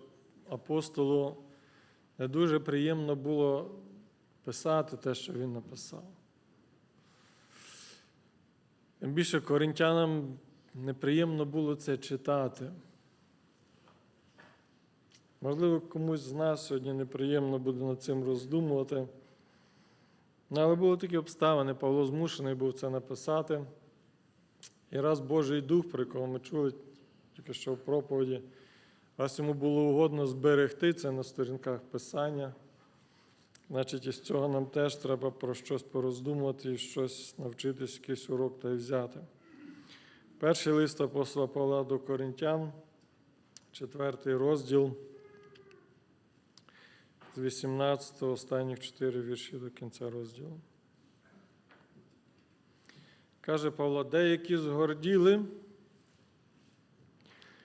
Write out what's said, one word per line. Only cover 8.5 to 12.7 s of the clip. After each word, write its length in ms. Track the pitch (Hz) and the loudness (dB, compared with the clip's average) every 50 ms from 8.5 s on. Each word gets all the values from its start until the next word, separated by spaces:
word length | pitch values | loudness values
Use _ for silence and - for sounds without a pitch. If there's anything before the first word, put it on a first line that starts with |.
| _ _ _ _ _ _ _ _ _ - | _ _ _ _ _ _ _ _ _ -8
Тим 140 | - 135 | -4 -2
більше 280 | 143 165 170 165 170 151 | 2 2 2 2 2 0
коринтянам 960 | - - 143 147 156 156 151 156 165 160 165 165 165 160 156 151 143 135 131 131 - - - _ _ _ - | 2 4 4 4 4 4 2 4 4 4 6 4 4 2 2 0 -2 -4 -8 -12 -16 -20 -20 _ _ _ -14
неприємно 720 | 127 131 135 131 131 - 139 147 160 170 165 160 151 151 | -8 -6 -6 -4 -2 0 2 4 4 4 2 2 0 -2
було 300 | 143 143 160 151 147 147 | -2 -2 0 0 0 -2
це 240 | 147 - 147 135 127 | -2 -2 -2 -2 -2
читати. 720 | - - 139 131 - 151 143 139 131 123 - - 127 139 | -2 -4 -6 -4 -2 0 0 0 0 -2 -4 -6 -12 -12